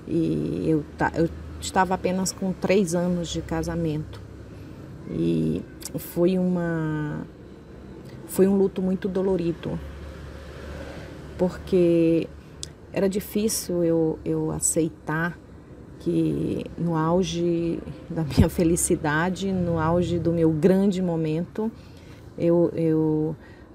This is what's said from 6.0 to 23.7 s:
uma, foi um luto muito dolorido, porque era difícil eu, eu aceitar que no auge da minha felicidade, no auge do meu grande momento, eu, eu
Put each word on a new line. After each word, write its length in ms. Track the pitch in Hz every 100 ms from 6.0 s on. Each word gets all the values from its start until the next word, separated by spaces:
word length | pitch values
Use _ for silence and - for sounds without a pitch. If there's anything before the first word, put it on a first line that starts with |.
| - 170 175 185
uma, 880 | 180 175 170 165 156 151 151 160 - - - - - - - - - - -
foi 200 | - 190
um 120 | 196
luto 240 | 196 196
muito 260 | 185 185 202
dolorido, 720 | 190 190 185 170 165 - 165 - - - - - - - - - - - - - - - -
porque 880 | 180 - - 190 170 170 165 165 - - - - - - -
era 160 | - 190
difícil 720 | 196 - 214 214 - - 175
eu, 360 | 170 165 160 -
eu 280 | 165 160 156
aceitar 880 | 156 - 170 156 - - 156 170 - - - - - - -
que 680 | 175 165 160 147 160 - - -
no 180 | 170
auge 840 | 160 160 175 170 170 170 170 170 160 - - -
da 120 | 165
minha 280 | 151 - 165
felicidade, 1000 | - 165 175 - 165 156 151 180 180 196
no 300 | 185 170 165
auge 380 | 160 175 170 170
do 120 | 165
meu 220 | 170 160
grande 480 | 156 175 190 202 180
momento, 720 | 180 165 156 156 175 - 220 - - - - - - -
eu, 300 | 170 170 170 -
eu 580 | 165 156 156 156 156 156 - - -